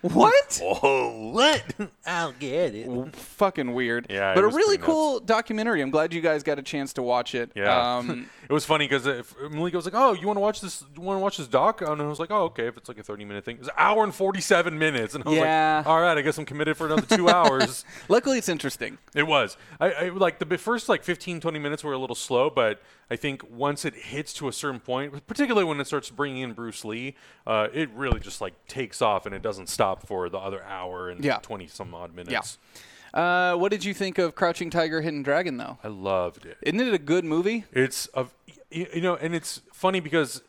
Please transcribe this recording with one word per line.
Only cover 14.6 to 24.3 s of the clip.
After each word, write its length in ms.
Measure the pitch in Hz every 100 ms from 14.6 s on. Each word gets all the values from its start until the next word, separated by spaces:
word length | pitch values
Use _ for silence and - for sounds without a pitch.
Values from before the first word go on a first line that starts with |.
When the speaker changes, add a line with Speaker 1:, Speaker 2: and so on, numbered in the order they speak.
| 175 156
Speaker 2:
minutes. 360 | 156 135 110
And 100 | 151
I 40 | 139
was 80 | 156
Speaker 1:
Yeah. 380 | 156 156 156 156
Speaker 2:
like, 80 | 151
"All 120 | 160
right, 180 | 175 156
I 20 |
guess 160 | 143 147
I'm 80 |
committed 320 | 151 143 156 151
for 80 | 160
another 300 | 156 135 220
two 100 | 175
Speaker 1:
<laughs> 100 | 175
Speaker 2:
hours." 480 | 160 131 214 - - - -
Speaker 1:
Luckily, 260 | 214 262 262
it's 140 | 202
interesting. 480 | 165 139 - 110 - _
Speaker 2:
It 120 | 147 151
was. 300 | 151 107 - - -
I, 120 | 170
I, 160 | 147 180
like, 300 | 190 185 170
the 40 | 165
bi-, 120 | 170
first, 320 | - 233 -
like, 120 | 190
fifteen, 360 | - 175 - 170
twenty 180 | 165 156
minutes 240 | 143 151
were 120 | 151
a 40 | 135
little 160 | 131
slow, 360 | 120 - 123 131
but 320 | - 113 104 - - _
I 60 | 117
think 260 | 147 135 -
once 360 | 117 143 143 160
it 80 |
hits 400 | 120 - 139 151